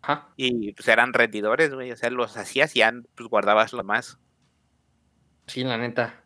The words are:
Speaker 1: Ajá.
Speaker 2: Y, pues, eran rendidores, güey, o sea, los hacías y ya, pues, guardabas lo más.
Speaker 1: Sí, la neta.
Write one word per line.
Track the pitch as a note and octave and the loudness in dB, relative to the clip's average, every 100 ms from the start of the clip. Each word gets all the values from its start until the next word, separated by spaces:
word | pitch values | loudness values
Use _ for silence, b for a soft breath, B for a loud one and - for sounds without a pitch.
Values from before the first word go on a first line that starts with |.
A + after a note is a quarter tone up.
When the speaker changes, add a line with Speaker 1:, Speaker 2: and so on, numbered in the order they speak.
Speaker 1:
Ajá. | - D3 - - | -4 -6 -6 -4
Speaker 2:
Y, | C3 A#2+ G#2 | -2 -2 -6
pues, | - - | -6 2
eran | A2+ A#2+ | 4 4
rendidores, | B2 A#2 G#2+ G#2 B2+ D#3+ | 2 0 0 -2 0 0
güey, | C3 B2+ | -2 -12
o | A#2 | -6
sea, | A#2+ | -6
los | B2 A2+ - | -4 -6 -6
hacías | G2+ - D3+ A#2+ | -6 0 0 4
y | |
ya, | A2 A#2+ A#2 - | 2 2 -18 -18
pues, | A#2 | -2
guardabas | A2 G2+ G#2+ A2+ | 0 4 4 4
lo | A#2+ G2 | 0 -2
más. | A2 - - _ _ _ _ _ _ _ _ _ _ _ _ - | -2 -2 -20 _ _ _ _ _ _ _ _ _ _ _ _ -16
Speaker 1:
Sí, | - | -8
la | B2+ A#2 | -4 -4
neta. | A#2+ A#2+ A#2 - | -4 -4 -4 -6